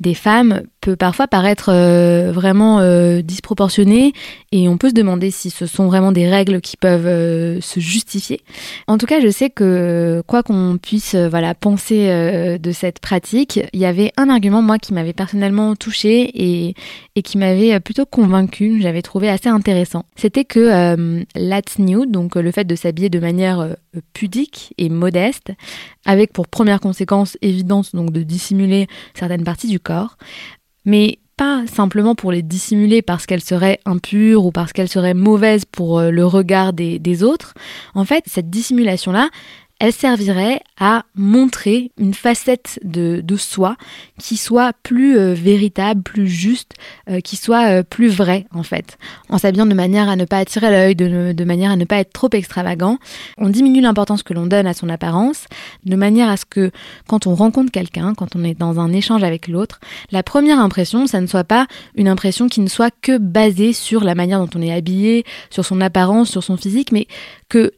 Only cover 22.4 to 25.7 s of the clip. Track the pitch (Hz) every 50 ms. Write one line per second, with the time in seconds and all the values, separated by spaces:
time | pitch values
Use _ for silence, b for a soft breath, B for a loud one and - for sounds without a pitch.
22.4 | 170 170 175 - 208 175 170 165 - 175 156 160 185 202 170 175 165 170 170 180
23.4 | 185 185 185 175 160 160 165 - _ _ - 170 - _ _ - 220 196 180 240
24.4 | 285 - - - - - - - 180 165 165 165 175 185 170 175 180 233 269 -
25.4 | - - 190 B B B